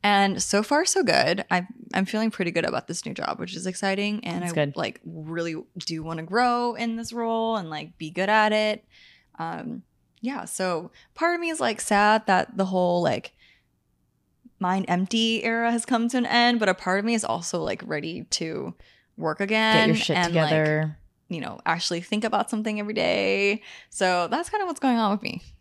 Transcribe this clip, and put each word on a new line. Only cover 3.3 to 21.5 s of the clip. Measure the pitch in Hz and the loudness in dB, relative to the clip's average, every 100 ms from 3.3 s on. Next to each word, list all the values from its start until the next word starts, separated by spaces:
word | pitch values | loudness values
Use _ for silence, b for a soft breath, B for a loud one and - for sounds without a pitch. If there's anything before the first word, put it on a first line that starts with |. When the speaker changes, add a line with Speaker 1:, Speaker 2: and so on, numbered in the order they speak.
| - | -4
Speaker 1:
which | 180 | -6
is | 185 185 | -6 -8
exciting. | 180 196 190 208 208 | -4 -2 -2 -2 -4
And | - 175 | -6 -6
Speaker 2:
That's | 175 | -4
Speaker 1:
I, | 165 | 0
Speaker 2:
good. | 143 143 | -2 -2
Speaker 1:
like, | 139 - | -6 -8
really | - 165 156 165 170 160 - 180 - | -16 -14 -8 -4 -4 -6 -10 -12 -8
do | 160 | -8
wanna | 160 165 | -6 -8
grow | 160 214 247 240 240 | -2 0 2 2 -2
in | 220 233 226 | -4 -6 -6
this | 226 | -8
role | 226 226 226 226 220 | -6 -2 0 0 -2
and, | 165 | -4
like, | 156 151 - | -10 -12 -12
be | 156 | -8
good | 180 190 | -2 2
at | 214 214 | 4 4
it. | 214 214 214 _ b b b b - | 4 0 -2 _ b b b b -10
Um, | 165 165 - - - _ _ _ | -8 -8 -8 -10 -14 _ _ _
yeah, | 233 285 | -8 -6
so | - - 185 170 170 b b | -8 -4 -2 -2 -6 b b
part | - 330 | -2 0
of | 349 | 0
me | 339 | -2
is, | 311 | 0
like, | 247 214 | -2 -2
sad | - 202 208 220 220 | 2 6 6 4 4
that | 185 - 190 | 2 2 -2
the | 190 | 0
whole, | 185 180 175 | 2 4 4
like, | 170 113 - b b b b _ _ _ _ _ _ _ - _ | 2 0 -6 b b b b _ _ _ _ _ _ _ -20 _
mind | 185 190 190 | 0 0 2
empty | 180 190 226 226 226 | 0 2 2 2 2
era | 226 226 233 | 0 0 0
has | 233 - | 0 0
come | 233 233 | 0 2
to | 254 | 0
an | 240 | 2
end, | 240 240 240 | 4 4 4
but | 208 | 2
a | |
part | 185 185 190 | 2 0 0
of | |
me | 220 | 2
is | 226 | 0
also, | - 139 175 175 | 0 -4 -2 -4
like, | 156 - - | -2 -4 -4
ready | 151 156 175 - | -6 -6 -10 -6
to | - 160 - 135 - b b b - | -6 -4 -6 -8 -12 b b b -6
work | 160 156 | -4 -2
again | 196 220 220 220 | -2 0 4 6
Speaker 2:
Get | 220 | 6
your | 220 | 2
shit | - 170 | 2 0
Speaker 1:
and, | 175 | 2
like, | 170 156 | 2 4
Speaker 2:
together. | 156 156 156 156 151 - _ _ | 4 2 2 -2 -6 -20 _ _
Speaker 1:
you | 165 | -10
know, | - | -8